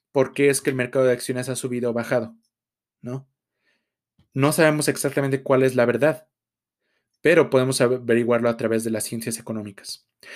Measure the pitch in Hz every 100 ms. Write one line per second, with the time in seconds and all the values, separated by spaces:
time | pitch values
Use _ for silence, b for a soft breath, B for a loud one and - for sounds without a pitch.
0 | _ 139 131 - 143 135 - 131 120 135
1 | 127 120 - 127 127 123 131 123 120 117
2 | 113 127 113 - _ _ _ _ _ _
3 | 123 131 135 _ _ _ _ _ _ _
4 | _ _ _ 135 143 151 156 151 151 139
5 | 143 143 139 135 135 131 131 120 120 113
6 | 147 156 _ _ _ _ _ _ _ _
7 | _ _ 151 165 127 135 127 131 123 123
8 | 117 117 113 117 117 117 113 113 113 110
9 | - 117 117 113 - 110 104 98 - -
10 | _ _ B